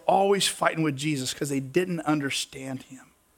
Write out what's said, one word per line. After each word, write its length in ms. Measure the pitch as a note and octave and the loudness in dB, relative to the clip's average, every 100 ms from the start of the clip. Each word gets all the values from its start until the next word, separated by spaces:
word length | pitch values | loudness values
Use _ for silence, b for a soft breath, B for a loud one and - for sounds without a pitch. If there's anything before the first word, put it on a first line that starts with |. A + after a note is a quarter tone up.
| - | 2
always 400 | F#3 G3 G3+ - | 4 4 4 2
fighting 360 | - E3 D#3+ | 2 0 2
with 140 | D#3 C3+ | 0 0
Jesus 360 | D3+ C#3+ B2+ | -2 -2 -2
'cause 160 | - D3 | -4 -2
they 100 | C#3 | -2
didn't 420 | C3 E3+ F#3 E3+ | 0 0 0 -2
understand 840 | D3+ D3+ C#3 - - C3+ C3+ B2+ | 0 0 0 -4 -6 -8 -10 -10
him. 280 | - C3 - _ _ | -12 -20 -20 _ _